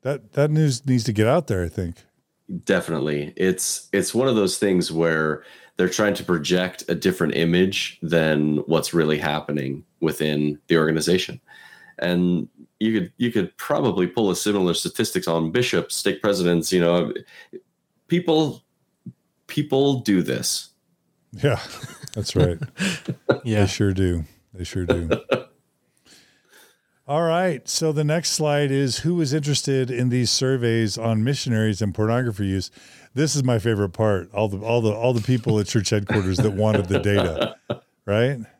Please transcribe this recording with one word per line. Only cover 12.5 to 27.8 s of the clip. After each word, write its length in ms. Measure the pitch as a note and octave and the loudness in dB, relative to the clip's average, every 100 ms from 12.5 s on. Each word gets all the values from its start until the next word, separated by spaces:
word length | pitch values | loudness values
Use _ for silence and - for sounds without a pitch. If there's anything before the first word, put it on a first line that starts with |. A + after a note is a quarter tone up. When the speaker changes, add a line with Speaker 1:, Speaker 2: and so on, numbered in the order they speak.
| _ - _ | _ -20 _
Speaker 2:
you 200 | A2 A2 | -2 0
could, 140 | F2+ _ | -4 _
you 140 | A#2+ | -2
could 240 | A2+ F2+ - | 0 -4 -8
probably 520 | - D3 C#3 F#2+ F2+ | -4 0 0 0 -2
pull 220 | - G#2 | 0 0
a 60 | F2+ | 0
similar 380 | G#2+ G2+ F2+ | 0 0 0
statistics 540 | E2+ E2+ - A2 - - | 0 -4 -4 -2 -2 -2
on 240 | E2 D#2+ | -2 0
bishops, 440 | A2+ B2 F2 - - | -2 0 -2 -2 -4
stake 260 | G2+ - | -4 -2
presidents, 520 | G#2+ F2+ F2 F2 D#2+ | 0 0 2 2 2
you 80 | F2+ | 2
know, 320 | E2+ F2 E2+ - - - - - _ _ _ _ _ | 4 2 0 -6 -12 -20 -20 -20 _ _ _ _ _
people, 540 | E3+ E3+ D#3 D3+ A2+ _ _ _ _ - - _ _ - | -2 2 2 0 -4 _ _ _ _ -20 -20 _ _ -8
people 540 | - D3 C3+ C#3 C3+ | -4 0 2 2 2
do 200 | A2 F#2+ | 2 2
this. 480 | C#2+ B1 B1 - - _ _ _ _ _ _ | 2 -2 -4 -6 -8 _ _ _ _ _ _
Speaker 1:
Yeah, 300 | G2+ C#3+ A2 - - - - - | -2 -2 0 -6 -14 -16 -18 -12
that's 220 | - G2 F#2+ | -8 -4 0
right. 220 | F2+ E2+ C3+ | 0 0 -8
Speaker 3:
<laughs> 40 | - F#3+ - - - - C3+ A#2+ | -6 -6 -6 -8 -10 -2 -2 0
Yeah. 160 | G#2+ | 2
Speaker 1:
They 60 | G2 | 2
sure 260 | - G2+ | 2 0
do. 300 | F#2+ F#2 F2 D#2 _ _ | 2 0 0 -4 _ _
They 100 | F#2+ | -12
sure 220 | F2 G2 F2 | -8 -6 -2
do. 240 | F2 E2 | -2 0
<laughs> 100 | F2+ - C3 - _ _ _ _ _ _ - _ _ _ - - _ _ _ - | -4 -2 -6 -6 _ _ _ _ _ _ -20 _ _ _ -20 -20 _ _ _ -4
All 160 | D3 | -2
right. 440 | E3+ E3+ F#3 C3+ - | 0 2 0 -2 -6
So 240 | - | -2